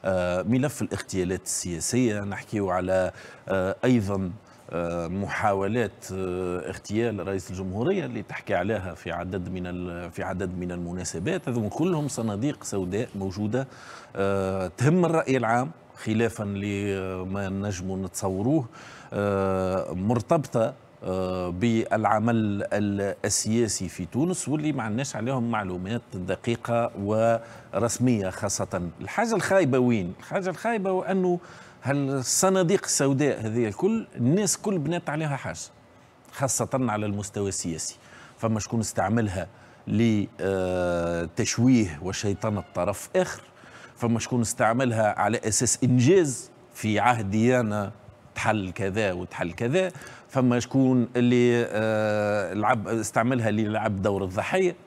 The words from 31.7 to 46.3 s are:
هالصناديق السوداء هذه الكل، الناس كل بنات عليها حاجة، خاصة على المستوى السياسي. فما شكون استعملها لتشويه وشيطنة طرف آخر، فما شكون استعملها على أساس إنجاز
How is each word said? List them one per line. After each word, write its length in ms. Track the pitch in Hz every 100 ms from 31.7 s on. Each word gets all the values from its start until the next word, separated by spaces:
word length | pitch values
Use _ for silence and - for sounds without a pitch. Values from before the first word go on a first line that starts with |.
| -
هالصناديق 1000 | 123 143 139 139 123 - 190 190 175 190
السوداء 640 | - - 139 135 147 - 107
هذه 220 | 113 113
الكل، 380 | 101 185 226 - -
الناس 400 | 120 180 196 -
كل 220 | 208 190
بنات 320 | 143 170 170
عليها 260 | 151 156 135
حاجة، 220 | 98 85 - - - - - - -
خاصة 360 | - 135 - 113
على 320 | 135 123 107 107
المستوى 420 | 101 104 104 98
السياسي. 480 | - 90 80 - - - - - -
فما 220 | 113 110
شكون 200 | - 117
استعملها 680 | 104 - 92 117 104 92 87 - - - -
لتشويه 2000 | 104 117 107 - - 95 95 92 90 90 87 85 85 82 - 104 - 123 123 95 73
وشيطنة 640 | 90 - 104 98 110 104 -
طرف 340 | 90 90 98 - 185
آخر، 260 | 180 - - - - - - -
فما 220 | 117 117
شكون 220 | - 123
استعملها 800 | 110 - 110 117 131 113 107 -
على 200 | 104 110
أساس 340 | 110 104 123 -
إنجاز 680 | 127 127 123 190 151